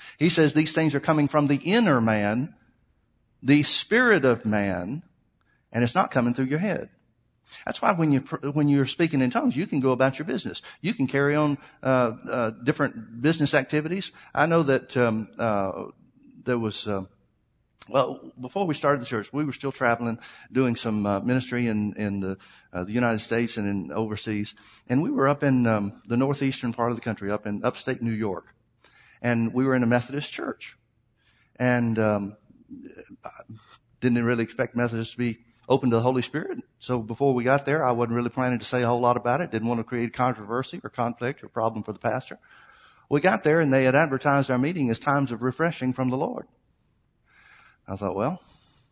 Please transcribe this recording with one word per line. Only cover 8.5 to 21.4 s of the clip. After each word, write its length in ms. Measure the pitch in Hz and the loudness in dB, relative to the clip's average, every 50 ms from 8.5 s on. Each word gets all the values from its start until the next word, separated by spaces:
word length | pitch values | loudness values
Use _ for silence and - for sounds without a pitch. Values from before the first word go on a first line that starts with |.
| 139 151 147 147 | 0 2 2 4
you're 180 | 143 139 135 | 4 4 2
speaking 360 | 127 - - 175 165 151 135 | 2 0 0 0 2 2 2
in 80 | 131 123 | 2 2
tongues, 260 | 123 - 294 127 110 | 2 2 0 0 0
you 120 | 135 190 220 | 0 -2 -2
can 120 | - 143 | -2 0
go 120 | 127 131 | 2 2
about 260 | 127 120 131 135 131 - | 4 4 4 2 2 0
your 80 | 151 | -4
business. 360 | 180 262 208 - 104 82 - - - - - | -4 -4 -4 -6 -6 -10 -12 -14 -18 -14 -8
You 120 | - 175 240 | -6 -4 -2
can 140 | - 139 123 | -2 -2 0
carry 280 | - 139 143 143 147 | 2 2 2 2 2
on, 220 | 151 151 147 143 139 - - - _ - | 2 2 2 0 -2 -6 -12 -16 _ -2
uh, 280 | 131 131 127 123 117 98 82 - - | 0 2 2 2 0 -2 -4 -8 -6
uh, 200 | - 127 117 110 - - 120 | -4 -2 -2 -2 -4 -4 -2
different 580 | 123 156 - 147 127 - 113 110 - 113 117 | -2 -2 0 -2 -2 -4 -6 -14 -14 -8 -2
business 320 | 120 151 165 165 190 - - | 0 0 2 2 2 2 2
activities. 580 | 143 131 - - 151 151 160 180 196 185 - - - - - - | 2 0 0 0 -2 -2 -2 -4 -6 -6 -8 -10 -14 -20 -6 0
I 120 | - 147 | 0 2
know 180 | 165 165 170 160 | 4 4 4 4
that, 340 | 139 135 127 - - - 127 | 4 2 2 0 -2 0 2
um, 320 | 123 117 110 110 107 - - - | 2 2 2 0 -4 -6 -6 -4
uh, 480 | 117 113 107 101 98 95 - - - - - _ _ _ _ _ _ - - - - | -2 0 0 0 0 -2 -4 -6 -10 -12 -14 _ _ _ _ _ _ -20 -20 -8 -4
there 140 | 127 123 120 | -2 -2 0
was, 300 | 113 107 104 - - 107 | 0 -2 -4 -4 -4 -4
uh, 160 | 101 95 95 - _ _ _ _ _ _ _ _ _ _ _ _ _ _ - - | -4 -4 -4 -8 _ _ _ _ _ _ _ _ _ _ _ _ _ _ -10 -2
well, 440 | - 139 123 - - - - - - - | 0 0 0 0 -2 -10 -14 -18 -16 -14
before 260 | 123 123 - 196 202 | -12 -6 -4 -2 0
we 80 | 175 147 | 0 -2
started 280 | - - 143 143 139 | 0 2 2 2 0
the 40 | 120 | 0
church, 260 | - 123 110 98 - | -4 -4 -4 -4 -4
we 140 | - 143 151 | -6 -4 -4
were 80 | 143 127 | -4 -6
still 180 | - - 139 | -6 -8 -8
traveling, 460 | 131 - 135 120 117 117 120 117 113 - - - - - - - | -4 0 2 2 2 2 0 -2 -4 -4 -8 -14 -20 -20 -16 -4
doing 240 | - 127 135 123 117 | 0 2 2 2 0
some, 300 | - - 120 107 107 101 | -2 -2 -2 -2 -2 0
uh, 140 | 101 101 98 | 0 0 0
ministry 480 | - 120 127 127 | 0 0 0 0